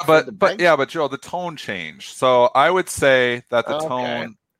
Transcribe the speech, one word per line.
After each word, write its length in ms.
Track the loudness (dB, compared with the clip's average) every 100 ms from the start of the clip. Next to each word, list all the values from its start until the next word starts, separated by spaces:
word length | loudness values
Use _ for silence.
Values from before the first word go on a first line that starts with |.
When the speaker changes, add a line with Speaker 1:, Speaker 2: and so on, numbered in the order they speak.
Speaker 1:
for 60 | 2
Speaker 2:
but, 200 | 2 2
Speaker 1:
the 60 |
Speaker 2:
but 160 | -2 -2
Speaker 1:
banks? 140 | 2
Speaker 2:
yeah, 140 | 2 2
but 120 | 0
Joel, 220 | -4 -4
the 80 | -6
tone 380 | -10 -10 -10 -12
changed. 600 | -10 -10 -10 -16 -16 0
So 340 | 2 4 4
I 160 | 4 2
would 180 | 2 -2
say 540 | 0 2 4 2 -2 -4
that 160 | -4 -2
the 100 | -4
Speaker 1:
Okay. 100 | -4
Speaker 2:
tone, 500 | -6 -6 -8 -10 -16 _